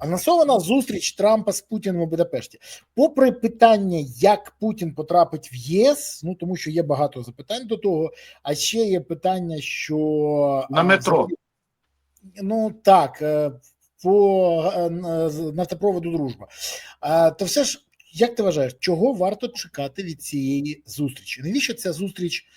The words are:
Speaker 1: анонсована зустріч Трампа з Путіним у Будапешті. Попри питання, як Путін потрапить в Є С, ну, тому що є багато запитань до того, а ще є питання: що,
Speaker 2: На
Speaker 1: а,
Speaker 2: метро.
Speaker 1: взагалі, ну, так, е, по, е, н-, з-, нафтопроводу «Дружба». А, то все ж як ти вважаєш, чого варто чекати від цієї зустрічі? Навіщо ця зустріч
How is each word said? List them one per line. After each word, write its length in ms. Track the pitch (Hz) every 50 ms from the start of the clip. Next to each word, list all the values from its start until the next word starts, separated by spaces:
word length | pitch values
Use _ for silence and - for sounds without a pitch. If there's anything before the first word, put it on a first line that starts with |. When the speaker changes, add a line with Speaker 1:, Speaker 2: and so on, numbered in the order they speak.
| -
Speaker 1:
анонсована 560 | 151 175 185 - - 349 339 311 285 262 208
зустріч 520 | 165 165 240 277 247 - 214 180 - - -
Трампа 400 | - 202 208 220 214 196 208 190
з 80 | -
Путіним 420 | - _ 220 214 - 196 180 175 170
у 40 |
Будапешті. 520 | 160 165 165 170 170 - 123 - - - _ _ - - - _ _ _
Попри 380 | - 277 320 294 269 269 254 247
питання, 680 | 247 - 226 - - 233 226 220 208 196 190 175 165 147 131 123
як 360 | 117 147 196 208 202 - - _ _
Путін 340 | 214 220 214 - 180 165 -
потрапить 580 | - 151 - 170 175 170 165 - 151 - - 127
в 20 |
Є 360 | 127 117 131 165 196 226 277
С, 300 | 294 277 - - - - -
ну, 100 | 165 185
тому 220 | 175 - 180 185
що 140 | 165 - 156
є 120 | 156 170 160
багато 400 | 147 147 135 147 139 - 131 120
запитань 440 | 117 120 - 143 - 208 240 254
до 100 | 208 226
того, 340 | 214 - 202 180 156 160 160 - - - - - _ _
а 120 | 143 151
ще 240 | 147 - - 220 226
є 220 | 226 208 190 175
питання: 600 | - - 170 151 - 185 185 185 180 170 160 151
що, 360 | 135 - - - - - 151 151 156 156 151 151 151 147 147 147 143 143 139 135 131 -
Speaker 2:
На 100 | 135 151
Speaker 1:
а, 40 | 170
Speaker 2:
метро. 320 | 180 196 190 127 185 165
Speaker 1:
взагалі, 180 | 147 - 180 339 - _ _ _ _ _ _ _ _ _ _ _ _ _ _ _ _ _ 190 _ 208 196
ну, 300 | 190 220 226 220 214 214 - _
так, 400 | 202 190 180 151 139 - - 151
е, 300 | 151 151 151 151 143 131 127 _ _ _ _ _ _ _ _ -
по, 720 | 175 196 208 202 196 196 190 185 175 170 165 156 180 190
е, 100 | 180 175
н-, 440 | 170 165 175 180 170 165 165 165 160
з-, 220 | 151 151 165 156 147
нафтопроводу 580 | 165 180 - - 156 185 208 190 175 165 170
«Дружба». 360 | 165 160 147 131 110 - - - - - - - - - - - - _
А, 300 | - 147 160 165 165 165
то 140 | 151 - 196
все 200 | 175 - 294 277
ж 200 | - - - _ _ _ _ _ _ _
як 220 | 160 226 240 233
ти 80 | - 208
вважаєш, 340 | 190 160 151 135 123 - -
чого 320 | - 185 170 160 196 262 269
варто 360 | 190 180 190 208 208 - 233
чекати 540 | 240 - - - _ - 139 139 - - 196
від 200 | 170 156 - -
цієї 600 | - - 143 135 135 139 139 143 151 151 147 _
зустрічі? 560 | - - - 147 135 135 - - - - 127 131
Навіщо 320 | 160 208 277 - - 226
ця 180 | - - 190 160
зустріч 540 | 151 196 196 - - 180 170 - - - _ _